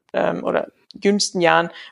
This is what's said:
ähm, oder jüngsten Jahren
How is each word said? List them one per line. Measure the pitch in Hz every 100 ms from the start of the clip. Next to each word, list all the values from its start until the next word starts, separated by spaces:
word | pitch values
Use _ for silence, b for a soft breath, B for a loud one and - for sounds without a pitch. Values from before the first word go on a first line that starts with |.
| _
ähm, | - - -
oder | - - - - _
jüngsten | - 196 202 - 185
Jahren | 170 165 170 B B